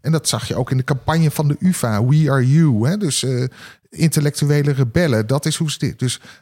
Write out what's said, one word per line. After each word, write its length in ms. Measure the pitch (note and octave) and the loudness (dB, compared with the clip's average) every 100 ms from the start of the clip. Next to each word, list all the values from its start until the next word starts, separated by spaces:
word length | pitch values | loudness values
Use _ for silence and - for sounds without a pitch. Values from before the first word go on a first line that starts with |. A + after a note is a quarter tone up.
en 120 | C#3+ | 0
dat 160 | D#3+ - | -2 0
zag 200 | G#2+ - | -4 -4
je 80 | - | -4
ook 140 | C3 | -2
in 60 | C3 | -2
de 80 | |
campagne 460 | B2+ C#3 - D#3+ D#3 | -2 -2 0 2 2
van 180 | - D3 | 2 -2
de 80 | D3 | 0
uva, 460 | F#3 F3 A#2+ G#2 | 0 0 -2 0
We 260 | B2 D3+ D3+ | 2 2 4
Are 200 | C3+ B2 | 2 4
You, 380 | D3+ D#3+ A2 A#2+ | 4 4 2 0
hè, 80 | G#3 | 0
dus, 260 | F#3+ C3 | -2 -2
eh, 200 | C3 B2+ B2+ - - - _ | -2 -4 -4 -8 -20 -20 _
intellectuele 840 | - E3 D#3+ D3 - C#3+ D3 C#3+ | -2 0 2 -2 0 0 2 0
rebellen, 540 | C3+ B2+ D#3+ F3 A2 G#2+ | 0 0 0 0 0 0
dat 200 | C#3 D#3 | -2 -2
is 100 | D3 | -4
hoe 140 | D#3+ | -4
ze 80 | - | -4
dit. 200 | C#3+ - | -6 -4
Dus 220 | B2+ - - - | -6 -6 -14 -20